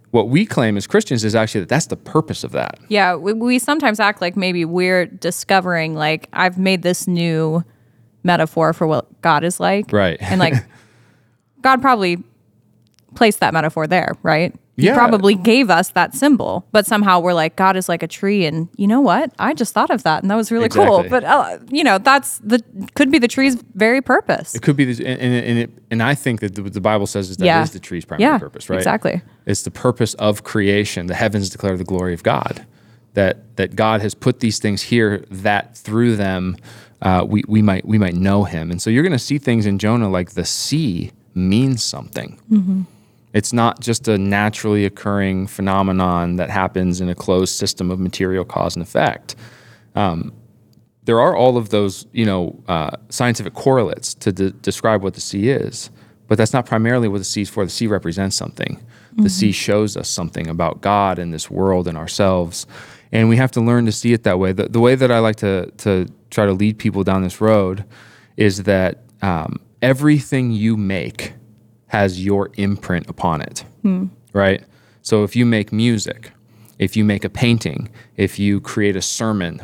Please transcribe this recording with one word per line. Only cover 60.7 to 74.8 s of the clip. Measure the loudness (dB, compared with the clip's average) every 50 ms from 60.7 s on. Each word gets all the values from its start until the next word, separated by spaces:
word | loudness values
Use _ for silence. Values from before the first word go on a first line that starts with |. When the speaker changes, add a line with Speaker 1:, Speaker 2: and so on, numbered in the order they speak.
| -4 -4
Speaker 1:
God | -2 0 2 2 2 0 -2 -4
and | -6 -6
this | -8 -8 -10 -8
world | -4 -2 0 2 2 0 0
and | -2 -6
ourselves, | -6 -8 -8 -2 0 2 2 2 2 0 -4 -6 -10 -14 -14 -18 -20 -20 -20 -20 -20 _ _
and | 2 2 4 4
we | 4
have | 4 2 2
to | 0 0
learn | 2 2 2 2 2
to | 0
see | -2 0 0 2
it | 2 2 2
that | 2 2 2
way. | 2 0
The, | 0 -2 -4 0
the | 2 4
way | 6 6 6
that | 4 4 4
I | 4 4
like | 4 2 0
to, | 0 -2 -2 -2 -2 -4 -6 -12 -4
to | -2 0 0 0 0 -4 -8 _ _ _
try | 0 2 2
to | 2
lead | 2 2 0 0 0 0
people | -2 -2 -2 0 0
down | 0 0 0
this | 0 -2 -2 0
road | 2 4 4 4 2 0 -4 -6 -10 -14 -18 -20 -20 -20 -20 -20 _ _ _
is | 0 2 2 2 0 0
that, | 0 2 2 2 0 -2 -6 -12 _ _ _
um, | -2 -2 -2 -2 -4 -6 -8 -10 -12 _ _ _
everything | 0 2 2 2 4 4 2 2 0 -2 -2 -2 0 0
you | 0 0 0 0 0
make | 0 -2 -2 -2 -4 -6 -6 -8 -10 -12 -14 -14 -18 -20 -20 _ _ _ _ _ _ _ _
has | 0 0 0 0 0 -2 -2
your | -2 0 -2 -2 -4 -4
imprint | -4 -2 -2 -2 -4 -4 -4 -4 -4 -4 -8
upon | -8 -4 -4 -2 -2 -4
it, | -6 -10 -12 -14 -16 -16 -10 _
Speaker 2:
Hmm. | -2 -2 -2 -2 -4 -6 -8 _ _ _
Speaker 1:
right? | -2 0 2 2 0 0 -4 _ _ _